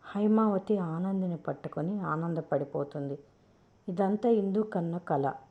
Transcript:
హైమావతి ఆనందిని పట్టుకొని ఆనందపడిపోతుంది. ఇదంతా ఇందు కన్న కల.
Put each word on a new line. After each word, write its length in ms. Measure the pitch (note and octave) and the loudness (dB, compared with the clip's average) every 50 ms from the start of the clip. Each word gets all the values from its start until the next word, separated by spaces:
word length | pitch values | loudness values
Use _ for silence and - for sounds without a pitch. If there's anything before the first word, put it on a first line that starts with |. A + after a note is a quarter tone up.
| - | -16
హైమావతి 720 | - - G3+ G#3 G#3+ G#3+ A3 A3 G#3+ G3+ F#3+ G3 - G#3+ G3 | -6 -2 0 4 4 6 6 6 4 2 2 2 0 0 0
ఆనందిని 600 | F3+ E3 D#3+ E3 F3+ F#3+ G3 F#3+ F#3 F3+ E3+ D#3 | 0 -2 -2 -2 -2 -2 0 0 0 -2 -2 -4
పట్టుకొని 640 | - - D3 - - E3 - - D3+ F3 G#3 G#3 | -4 -6 -6 -6 -8 -8 -6 -4 -4 -2 -2 -2
ఆనందపడిపోతుంది. 1200 | F#3 D#3+ D3+ D#3 E3 E3+ E3 D#3+ D#3 - D#3 C#3 C#3+ C#3+ - D3+ C#3+ C#3+ - D3 C#3+ C#3 C#3 - - _ _ _ _ _ _ _ _ _ _ _ _ - | -2 -2 -2 -2 -2 -2 -2 -4 -2 -2 -2 -2 -2 -2 -4 -4 -4 -4 -6 -8 -6 -6 -8 -8 -12 _ _ _ _ _ _ _ _ _ _ _ _ -8
ఇదంతా 400 | F#3 F3 G3+ F#3+ G#3 G#3 G#3 A#3+ | -2 0 2 2 2 2 4 4
ఇందు 300 | A#3 G#3+ G3 G3 F#3+ G#3 | 4 4 4 2 2 0
కన్న 380 | G#3+ G#3+ - F#3+ E3+ E3+ E3+ F3 | 0 0 -2 -2 -2 -2 -4 -4
కల. 360 | - - E3 C#3 C#3 C#3 - - - - | -2 0 0 0 2 0 -2 -4 -14 -20